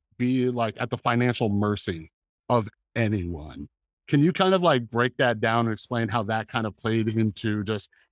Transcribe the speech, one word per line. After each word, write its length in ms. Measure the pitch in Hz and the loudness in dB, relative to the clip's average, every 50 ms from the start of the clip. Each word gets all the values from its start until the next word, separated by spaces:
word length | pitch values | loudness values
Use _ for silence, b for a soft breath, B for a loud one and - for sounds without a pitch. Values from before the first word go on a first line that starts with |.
| _ _ _ - | _ _ _ -2
be, 320 | 127 123 131 131 123 127 | 0 2 2 2 2 0
like, 260 | 123 120 117 110 104 - | 0 0 -2 -2 -2 -4
at 100 | 127 113 | -4 -4
the 60 | - 110 | -4 -2
financial 520 | - 131 120 120 123 123 120 - 123 107 | 0 0 2 2 2 2 2 2 0 2
mercy 640 | 101 101 104 104 104 98 - - 92 82 80 - _ _ _ _ _ _ _ - | 2 2 2 0 0 -2 -4 -6 -6 -6 -10 -14 _ _ _ _ _ _ _ 0
of 200 | 123 120 107 101 - _ _ _ _ | 0 0 0 -2 -8 _ _ _ _
anyone." 760 | 120 117 104 107 101 87 87 85 - 76 73 - - 73 - _ _ _ _ _ _ _ - | -2 -2 0 0 -2 -4 -4 -8 -8 -10 -14 -14 -14 -16 -16 _ _ _ _ _ _ _ 0
Can 140 | - 143 143 | 2 4 4
you 100 | 175 185 | 4 4
kind 200 | - 196 185 190 | 2 2 2 4
of, 60 | 190 175 | 4 4
like, 260 | 170 147 131 120 110 | 4 4 2 0 -2
break 280 | - 117 120 127 - - | -2 0 0 0 0 0
that 220 | 139 123 117 110 | 0 0 0 0
down 240 | 113 113 113 117 117 113 | 0 2 2 2 2 0
and 60 | 107 | -2
explain 360 | 101 - - 127 117 117 110 | -4 -6 -6 -4 -2 -2 -2
how 140 | 101 120 104 | -2 -2 -2
that 240 | 101 110 113 107 - | -2 -4 -4 -4 -4
kind 180 | - 120 113 107 | -4 -4 -4 -4
of 100 | 98 - | -6 -6
played 320 | - 113 113 113 110 110 | -2 0 0 0 0 0
into 540 | 107 113 110 110 98 - - 113 104 107 101 | 0 0 0 0 -2 -2 -4 -2 -2 -2 -2
just 260 | 98 110 104 - b b b b b | -4 -4 -6 -6 b b b b b